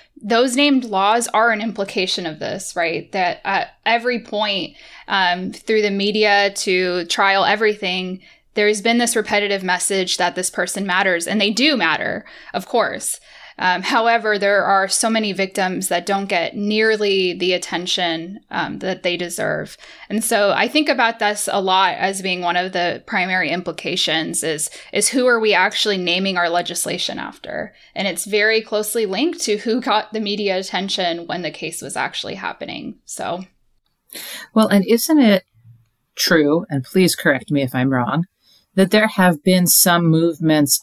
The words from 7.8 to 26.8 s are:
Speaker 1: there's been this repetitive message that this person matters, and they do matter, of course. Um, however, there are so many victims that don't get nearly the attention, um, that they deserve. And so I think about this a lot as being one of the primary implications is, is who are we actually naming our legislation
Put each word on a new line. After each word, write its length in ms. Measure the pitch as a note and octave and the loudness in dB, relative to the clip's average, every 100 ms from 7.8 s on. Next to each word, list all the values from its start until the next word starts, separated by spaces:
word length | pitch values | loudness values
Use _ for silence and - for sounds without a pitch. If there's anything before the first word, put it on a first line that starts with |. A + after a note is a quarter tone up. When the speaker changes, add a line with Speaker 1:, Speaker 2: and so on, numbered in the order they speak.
| F#3+ F#3 F#3 F#3 - _ _ | -4 -4 -6 -8 -14 _ _
Speaker 1:
there's 280 | - G#3 G#3 | 0 2 2
been 180 | A3+ A#3+ | 2 2
this 160 | A#3+ A3+ | 2 0
repetitive 480 | G#3+ G#3 G3+ G3 | 0 0 0 -2
message 540 | F#3 F3+ - G3 F3+ - | 0 -2 0 -2 -2 0
that 180 | F3 F3+ | -2 -2
this 140 | F3+ | -6
person 360 | - F3+ G3+ G3 | -4 -4 -4 -2
matters, 420 | F#3 G3 E3+ E3+ | 0 2 0 0
and 120 | G#3+ | 0
they 120 | G3+ | 0
do 240 | G#3 D4 B3+ | 2 2 2
matter, 480 | E3 D3+ - G#3 - - - | 0 0 -2 -6 -10 -20 -8
of 140 | G3+ F#3+ | -8 -2
course. 520 | A#3+ G3 - - - - - - - | 0 0 -2 -8 -10 -12 -20 -20 -4
Um, 240 | F#3 F3+ | -2 0
however, 560 | F#3+ B3+ A3+ A#3 G#3+ G#3 | 0 2 2 2 2 0
there 240 | G3+ G3+ | 2 2
are 240 | - G3 F#3+ | 4 2 2
so 200 | - A3+ | 0 0
many 260 | A3+ G#3+ | 0 0
victims 560 | F#3 F#3+ G#3 F#3 F3+ F#3 | -2 -2 0 -2 -2 -2
that 180 | F3 F#3+ | -2 0
don't 180 | G3 G3+ | -2 0
get 300 | F#3 E3 - | -2 -2 -4
nearly 800 | G#3 G#3+ A3 G#3+ G#3 G3 F#3 | -2 2 2 2 2 2 0
the 200 | F3 F3+ | 0 0
attention, 840 | F3+ - F3 F3+ - F3 E3 E3+ G3+ - | -2 -2 -6 -2 -2 -2 -2 -6 -14 -10
um, 300 | E3+ C#3+ D3 | -6 -6 -6
that 240 | F#3 F#3 | -6 -4
they 140 | F3+ F3 | -4 -4
deserve. 600 | F3 - - D#3 - - - - - | -6 -4 -4 -4 -6 -14 -20 -20 -6
And 140 | G#3 | -4
so 280 | - A3 G3+ - | 0 2 2 2
I 120 | A#3+ | 2
think 220 | D4+ D4+ | 2 2
about 300 | C4 A#3 A#3 | 2 2 2
this 280 | G#3 G#3 - | -2 -2 -2
a 100 | G3+ | -2
lot 340 | F#3+ F#3 F#3 - | 2 4 2 2
as 280 | F#3+ G3 | -2 -2
being 180 | F#3 F3+ | -4 -2
one 140 | F3 F3 | -2 0
of 160 | F#3 | -2
the 320 | F#3 F3 - - | -2 -2 -4 -4
primary 460 | G3+ F#3 F#3 D#3 | -2 0 0 -2
implications 920 | F3 F3+ D#3+ - F#3 - D#3+ D#3+ F3 | -4 -6 -8 -6 -2 0 -2 -2 -4
is, 300 | E3 D#3 - - - | -4 -4 -6 -10 -6
is 160 | - G#3 | -2 0
who 180 | B3+ B3 | 2 2
are 120 | A#3 | 4
we 140 | A3 | 4
actually 440 | F#3 G3 - G#3+ G3 | 4 2 0 -2 0
naming 400 | F3 F3+ F#3+ F#3 | 0 0 0 0
our 120 | F3 | 0
legislation 680 | F3 E3+ E3+ | 0 -2 -4